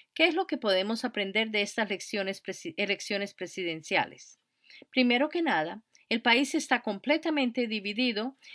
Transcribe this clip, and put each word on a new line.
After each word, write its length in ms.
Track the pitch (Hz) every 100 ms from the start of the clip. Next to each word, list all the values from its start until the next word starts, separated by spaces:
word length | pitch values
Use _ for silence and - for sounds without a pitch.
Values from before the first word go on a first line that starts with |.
| -
¿Qué 120 | - 330
es 80 |
lo 140 | 320 370
que 100 | 285
podemos 460 | 214 185 202 226
aprender 460 | 233 214 196 202 226
de 120 | 214
estas 260 | 202 - 208
lecciones 540 | 196 - 208 190 190
presi-, 320 | - 185 170 -
elecciones 560 | 202 196 - 202 202
presidenciales? 1080 | - 175 - 175 160 - 180 117 - - - _ _ _ - -
Primero 380 | 254 247 240 302
que 140 | 349
nada, 380 | 320 170 156 208 - _ _
el 140 | 226
país 340 | 233 233 277 320
está 260 | - 247
completamente 840 | - 196 - 302 320 302 254 233 240
dividido 680 | 220 196 208 247 208 240 - -